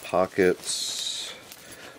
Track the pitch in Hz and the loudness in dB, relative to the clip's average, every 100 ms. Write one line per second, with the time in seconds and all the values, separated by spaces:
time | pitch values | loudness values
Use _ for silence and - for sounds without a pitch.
0 | - 90 92 - 90 - - - - - | 0 2 2 6 4 4 -2 -4 -4 -4
1 | - - - - - - - - - | -4 -6 -8 -12 -16 -20 -18 -18 -18